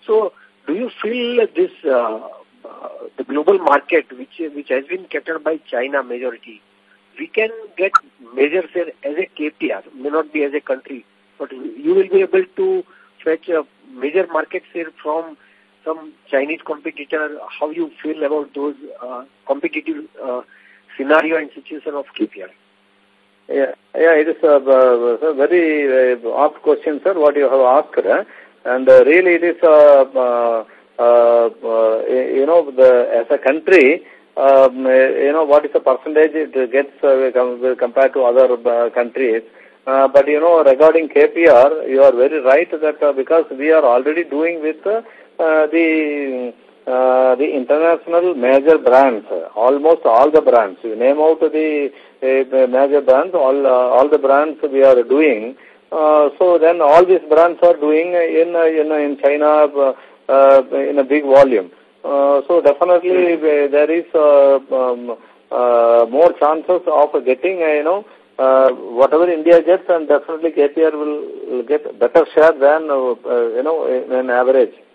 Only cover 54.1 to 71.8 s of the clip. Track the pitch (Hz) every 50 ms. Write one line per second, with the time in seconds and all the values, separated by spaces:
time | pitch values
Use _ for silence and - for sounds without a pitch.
54.1 | 151 147 135 135 135 139 147 156 147 139 - 151 135 135 135 135 131 123 117 117
55.1 | 127 143 160 151 127 107 107 117 135 _ - - _ _ _ _ - 165 156 151
56.1 | 151 151 151 143 135 - - 180 175 165 151 165 175 175 160 143 151 165 180 180
57.1 | 185 170 - 151 151 151 165 175 170 - - 175 170 151 147 151 151 156 165 180
58.1 | 180 175 170 165 160 160 165 170 175 170 165 160 160 160 151 151 156 151 147 147
59.1 | 147 135 - 139 147 147 151 151 151 151 151 143 143 143 139 135 123 - - -
60.1 | _ _ _ - 135 135 139 135 139 135 131 - 139 139 139 147 147 143 135 127
61.1 | 143 151 147 139 135 139 139 135 123 104 92 87 - _ _ _ _ _ _ 151
62.1 | 143 139 139 139 143 143 135 - 175 170 147 143 143 - 175 175 180 175 175 180
63.1 | 185 180 180 175 170 160 151 156 151 147 143 143 135 147 151 151 160 170 165 -
64.1 | _ 165 151 147 143 143 139 139 139 135 135 _ 135 131 127 127 123 120 123 120
65.1 | 117 - _ _ _ _ _ _ 123 123 123 123 120 120 117 117 117 117 117 113
66.1 | 117 139 170 175 - - 147 151 156 160 147 - 180 175 175 170 151 147 147 147
67.1 | - 156 123 127 131 127 - 180 190 180 165 156 151 147 147 156 180 202 220 _
68.1 | - _ _ _ _ - 131 131 131 131 131 131 127 127 - 98 117 120 135 135
69.1 | 147 156 170 175 175 156 156 165 170 170 160 151 - - - - 185 165 156 143
70.1 | 147 143 - - 165 156 160 165 151 151 143 143 143 160 160 160 151 151 151 151
71.1 | 151 147 139 139 139 127 - - 127 123 120 117 147 151